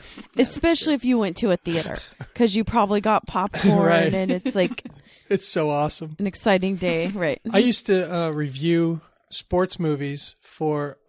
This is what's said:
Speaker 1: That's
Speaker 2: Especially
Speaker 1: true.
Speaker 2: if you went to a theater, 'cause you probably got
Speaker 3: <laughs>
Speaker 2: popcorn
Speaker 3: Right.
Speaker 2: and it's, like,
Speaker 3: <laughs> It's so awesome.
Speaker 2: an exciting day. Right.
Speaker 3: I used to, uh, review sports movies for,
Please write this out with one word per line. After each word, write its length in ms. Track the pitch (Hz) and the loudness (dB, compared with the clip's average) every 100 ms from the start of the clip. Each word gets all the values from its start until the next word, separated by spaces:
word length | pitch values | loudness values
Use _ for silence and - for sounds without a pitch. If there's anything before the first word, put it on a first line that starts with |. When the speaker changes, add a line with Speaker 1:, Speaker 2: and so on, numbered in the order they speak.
| - - - - | -12 -20 -6 0
Speaker 1:
That's 140 | 269 | 0
Speaker 2:
Especially 380 | - 339 330 311 | 2 0 2 0
Speaker 1:
true. 80 | 277 | 0
Speaker 2:
if 100 | 247 | 2
you 120 | 240 | 2
went 180 | 196 175 | 0 0
to 140 | 220 | 0
a 40 | 175 | 0
theater, 420 | 175 165 - - - - - - | 0 -2 -4 -8 -12 -16 -8 0
'cause 180 | 233 | 2
you 120 | 202 214 | 2 0
probably 340 | 226 202 208 | 2 2 2
got 260 | 220 208 - | 2 0 0
Speaker 3:
<laughs> 0 | |
Speaker 2:
popcorn 580 | 190 196 - 196 170 165 | -4 -4 0 4 4 4
Speaker 3:
Right. 280 | 165 160 | 4 2
Speaker 2:
and 160 | 190 190 | 0 -2
it's, 220 | 180 262 202 | -2 -2 0
like, 280 | 180 247 - | 0 -2 -16
Speaker 3:
<laughs> 40 | - - _ - | -20 -20 _ -4
It's 160 | 196 - | -2 -2
so 240 | 175 151 | -2 0
awesome. 460 | 147 151 - 156 156 | 0 -2 -4 -12 -6
Speaker 2:
an 60 | 202 | -6
exciting 520 | - 226 185 190 185 | -2 2 2 2 -2
day. 300 | 180 165 175 | -2 -2 -2
Right. 340 | 196 160 - - | -2 -2 -2 0
Speaker 3:
I 60 | - | 2
used 260 | 247 - - | 2 2 2
to, 220 | 185 170 | 0 0
uh, 160 | 175 165 | -2 -2
review 720 | 151 147 135 165 170 165 160 - _ - | -2 -4 -2 0 2 2 -2 -8 _ -10
sports 480 | - - 180 185 - | -10 -2 0 0 -2
movies 600 | 160 143 139 143 - - | -2 -2 -4 -8 -12 -18
for, 580 | _ - 156 147 143 - | _ -4 -2 -2 -4 -10